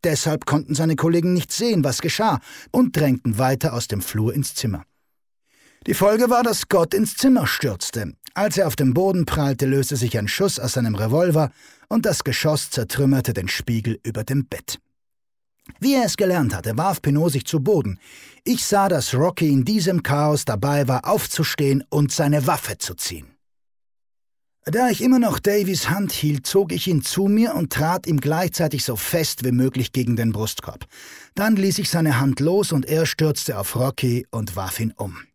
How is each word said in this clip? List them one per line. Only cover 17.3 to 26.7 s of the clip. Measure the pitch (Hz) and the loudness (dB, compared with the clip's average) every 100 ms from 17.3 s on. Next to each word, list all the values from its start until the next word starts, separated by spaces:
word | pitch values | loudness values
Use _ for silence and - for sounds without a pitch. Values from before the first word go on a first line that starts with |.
sich | 135 - | 0 -2
zu | 160 | -2
Boden. | 135 196 101 90 - - - - | 2 2 0 -6 -12 -20 -20 -10
Ich | - 240 - | -2 -2 2
sah, | 202 196 | 2 4
dass | 165 113 | 2 0
Rocky | 127 170 180 156 | 2 0 2 2
in | 139 | 4
diesem | 120 214 175 180 | 2 2 2 0
Chaos | - 143 151 147 | 0 2 2 2
dabei | - 107 143 143 131 | 0 -2 0 0 2
war, | 127 - | 0 0
aufzustehen | 185 - - 156 - 143 135 - | -2 -2 -4 -4 0 2 0 0
und | 151 143 | 0 0
seine | - 147 147 135 | 2 2 2 2
Waffe | 151 - 104 | -2 -4 -8
zu | - 92 | -10 -8
ziehen. | - 85 67 _ _ _ _ _ _ _ _ _ _ _ _ _ - | -10 -10 -16 _ _ _ _ _ _ _ _ _ _ _ _ _ -4
Da | 220 247 | 0 2
ich | - | 2
immer | 247 254 | 4 4
noch | 233 - | 4 2
Davys | 202 208 190 185 - | 2 2 2 -2 0
Hand | 175 190 | -2 -2
hielt, | - 151 147 - | -2 -2 -2 0
zog | 196 190 | 2 2